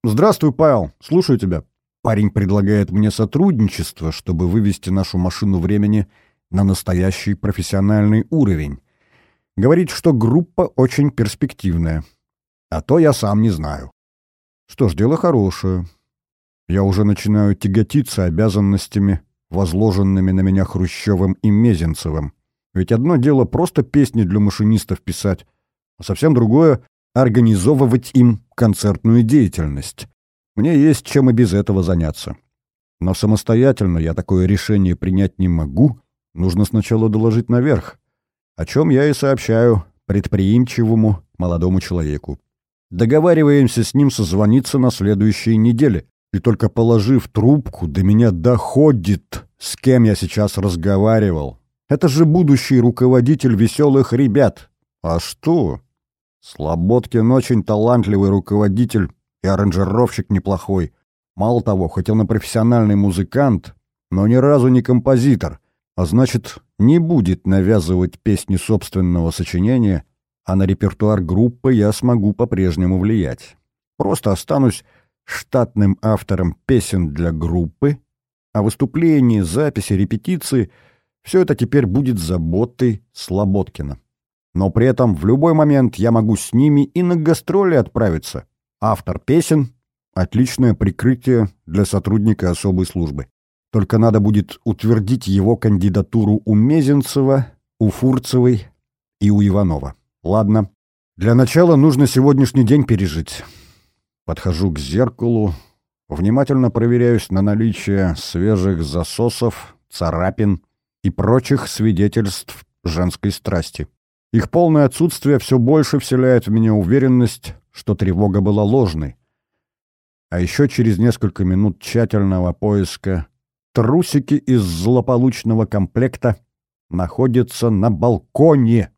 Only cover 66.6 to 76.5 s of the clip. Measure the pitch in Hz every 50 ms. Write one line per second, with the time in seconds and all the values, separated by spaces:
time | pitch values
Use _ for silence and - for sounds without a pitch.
66.6 | _ _ _ - 101 123 156 175 165 160 170 139 98 87 92 - _ 92 95 98
67.6 | 92 95 110 104 78 82 92 90 92 90 - - _ 110 101 90 - - 98 87
68.6 | - - 110 98 - - - 95 92 87 87 87 82 82 80 - 87 - - 87
69.6 | 95 110 131 127 113 101 92 76 - _ _ _ _ _ _ _ _ - 92 95
70.6 | 95 92 98 - 107 98 - _ 107 104 107 95 90 78 90 101 117 123 120 _
71.6 | - 131 131 110 104 104 107 - - 123 120 113 98 104 98 - 123 117 - 92
72.6 | 95 90 78 80 92 87 95 92 92 107 117 107 85 65 62 _ - - _ _
73.6 | _ _ _ _ _ _ _ - - - 185 - - 107 98 - - - 147 143
74.6 | 135 117 90 - _ _ _ _ _ _ _ _ _ - - - - _ - 131
75.6 | 120 123 _ 107 104 98 98 _ - 110 110 101 - - 98 87 92 87